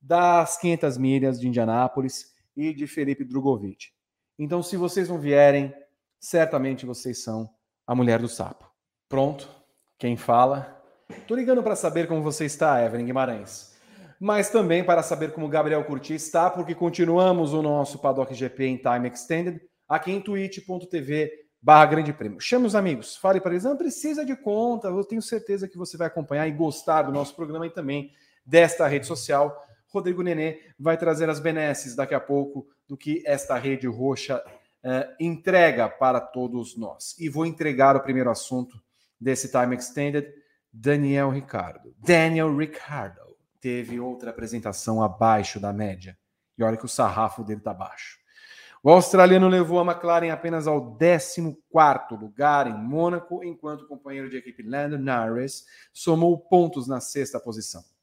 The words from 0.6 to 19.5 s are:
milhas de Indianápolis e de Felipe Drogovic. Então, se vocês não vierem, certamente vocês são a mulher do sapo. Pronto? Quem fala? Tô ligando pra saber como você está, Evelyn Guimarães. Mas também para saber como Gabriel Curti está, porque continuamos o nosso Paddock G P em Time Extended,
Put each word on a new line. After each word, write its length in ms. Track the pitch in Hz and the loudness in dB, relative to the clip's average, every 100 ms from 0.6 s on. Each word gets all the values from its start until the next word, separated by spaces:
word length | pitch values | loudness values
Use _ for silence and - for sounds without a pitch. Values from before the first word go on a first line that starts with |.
| 175 165 151 123 | -2 0 0 0
milhas 440 | 131 135 135 123 | 2 2 2 0
de 80 | 123 | -2
Indianápolis 840 | 123 113 117 127 - 131 - - _ _ | 0 0 2 0 0 -6 -6 -16 _ _
e 180 | - 156 | -6 -6
de 120 | 147 143 | -6 -8
Felipe 380 | - 139 139 | -4 -4 -4
Drogovic. 640 | 131 127 135 123 98 98 - _ _ _ _ _ | -4 -2 0 0 -4 -14 -20 _ _ _ _ _
Então, 240 | 151 175 | -6 -4
se 140 | 175 190 | -4 -4
vocês 320 | 175 185 175 | -2 -2 -4
não 100 | 175 | -4
vierem, 560 | 143 143 143 143 135 - - _ _ _ | 2 8 8 6 0 -8 -20 _ _ _
certamente 680 | - 170 160 147 131 131 123 | -2 0 2 0 -2 -6 -10
vocês 380 | 120 127 117 | -10 -10 -10
são 260 | - 110 110 _ _ _ - | -8 -8 -8 _ _ _ -4
a 80 | |
mulher 260 | 123 123 113 | 2 4 4
do 80 | 117 | 0
sapo. 420 | - 90 - _ _ _ _ _ | -8 -12 -12 _ _ _ _ _
Pronto? 400 | 135 139 147 - - _ _ _ _ | 0 0 -2 -14 -20 _ _ _ _
Quem 180 | 120 117 | -4 -4
fala? 680 | - 120 127 139 135 - _ _ _ - - | 2 4 4 2 -6 -18 _ _ _ -20 -6
Tô 80 | |
ligando 280 | 233 247 247 | -4 2 2
pra 120 | 220 | 2
saber 320 | 202 170 160 165 | -2 -2 -2 -2
como 160 | 160 | -2
você 220 | 151 147 | -2 -4
está, 400 | 156 - 160 135 | -6 0 2 4
Evelyn 220 | 117 117 120 | 2 0 -4
Guimarães. 680 | 127 127 113 101 - - _ _ - - _ | -2 -2 -4 -12 -18 -20 _ _ -20 -20 _
Mas 280 | 190 208 202 | -2 0 2
também 360 | 226 185 170 | 2 2 2
para 180 | 180 170 | 4 2
saber 300 | 156 151 151 | 2 -4 -6
como 160 | 156 151 | -6 -4
Gabriel 360 | 156 151 151 | 0 2 0
Curti 300 | 147 135 127 | -2 -8 -6
está, 340 | 156 156 175 175 | -8 -2 0 0
porque 260 | 180 160 | 0 -6
continuamos 760 | 165 175 170 170 170 185 180 156 | -2 -4 0 2 4 4 4 0
o 60 | 156 | 0
nosso 380 | 151 147 139 139 | 0 0 -2 -2
Paddock 340 | 143 135 131 | -2 0 -2
G 140 | 127 127 | -4 -8
P 180 | - 131 | -4 -4
em 100 | 127 | -2
Time 320 | 127 123 123 | -2 0 -2
Extended, 520 | - - 165 175 | -8 -6 -4 -4